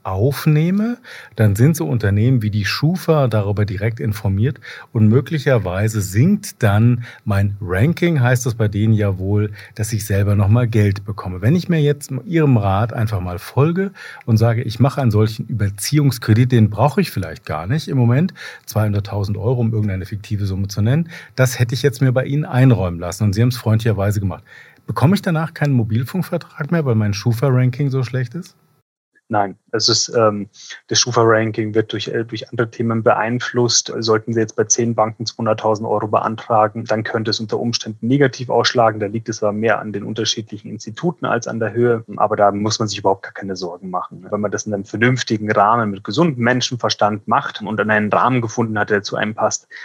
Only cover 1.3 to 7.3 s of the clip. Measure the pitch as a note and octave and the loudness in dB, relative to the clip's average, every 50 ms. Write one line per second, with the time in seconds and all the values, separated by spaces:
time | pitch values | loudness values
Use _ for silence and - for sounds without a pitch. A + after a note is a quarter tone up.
1.3 | - - A2 G#2+ G2 G#2 B2 D#3 E3 - E3 D#3 C3+ G#2+ - G2 G2 G#2 A2 B2+ | -2 2 2 2 4 4 4 4 4 2 0 -2 -2 0 0 2 2 2 4 4
2.3 | C3+ A#2+ G#2+ G#2+ G2+ G#2+ F#2+ - - - C#3 D#3 F#3 E3+ - - D#3+ D3+ C3+ A#2 | 2 2 0 0 -2 -2 -2 -2 -2 0 0 0 0 0 0 2 2 2 2 2
3.3 | A2 G#2+ G2 G2+ G2+ G2+ G#2 F#2 F#2 F2+ G2+ A#2+ A2 A2+ - G#2+ G#2 - - G2 | 2 0 0 0 0 0 0 -2 -2 -2 -4 -4 -4 -2 -4 -4 -4 -2 -2 0
4.3 | F#2+ G2 A2 D3 - - - - - - - - - A2+ G#2+ G#2+ A2+ C#3 - - | 0 2 0 0 -2 -4 -10 -16 -18 -18 -18 -6 2 4 4 6 6 4 4 2
5.3 | E3 D3+ B2+ D3 C3 A2+ F#2 F2+ F2 F#2+ G#2+ A2 G#2+ A2 F#2 E2+ F#2 G#2+ C#3 F#3 | -2 -2 2 2 2 2 2 0 -2 0 0 0 0 -2 -2 0 2 4 4 4
6.3 | G#3 G#3 - - - _ A#2+ G2+ G2+ G#2+ A2+ A#2+ B2 A#2 A#2+ - - - _ - | 4 2 0 -8 -4 _ 2 2 4 4 4 4 4 2 -2 -10 -16 -10 _ -2